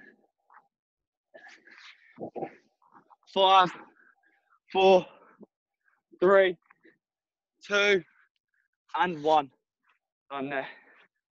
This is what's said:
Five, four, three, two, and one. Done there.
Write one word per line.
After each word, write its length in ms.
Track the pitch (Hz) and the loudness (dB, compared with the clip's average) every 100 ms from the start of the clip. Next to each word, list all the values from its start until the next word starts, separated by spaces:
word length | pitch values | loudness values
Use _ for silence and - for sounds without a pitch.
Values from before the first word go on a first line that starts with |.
| - _ _ _ _ _ _ _ _ _ _ _ _ - - - _ - - - _ - - - - - _ _ _ _ _ _ _ | -20 _ _ _ _ _ _ _ _ _ _ _ _ -20 -20 -20 _ -20 -20 -20 _ -20 -18 -14 -16 -16 _ _ _ _ _ _ _
Five, 380 | 190 190 190 180 - - _ _ _ _ _ _ _ _ | 0 2 4 2 -4 -20 _ _ _ _ _ _ _ _
four, 340 | 190 190 185 - - - _ - _ _ _ _ _ _ _ | 0 4 4 0 -14 -20 _ -20 _ _ _ _ _ _ _
three, 360 | 180 196 185 170 _ _ _ _ _ _ _ _ _ _ - | 2 2 2 -4 _ _ _ _ _ _ _ _ _ _ -6
two, 360 | 202 202 196 - _ _ _ _ _ _ _ _ 156 | -2 0 -2 -4 _ _ _ _ _ _ _ _ -6
and 240 | 180 156 | -4 -4
one. 260 | 147 156 135 _ _ _ _ _ _ _ _ | 0 0 -2 _ _ _ _ _ _ _ _
Done 180 | 139 135 | -12 -10
there. 180 | 135 135 - _ _ _ _ _ | -10 -10 -16 _ _ _ _ _